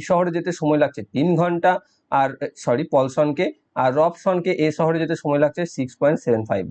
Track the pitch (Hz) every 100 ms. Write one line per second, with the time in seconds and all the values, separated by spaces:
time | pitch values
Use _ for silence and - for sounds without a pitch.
0 | 151 175 180 170 180 170 151 151 143 -
1 | 101 - 175 165 175 175 180 - - _
2 | _ 139 135 135 143 - - 123 165 143
3 | 131 131 151 147 185 - _ - 131 131
4 | 165 - - 180 175 180 156 151 165 165
5 | 160 165 147 143 147 143 170 - 131 -
6 | 143 160 - 113 110 104 92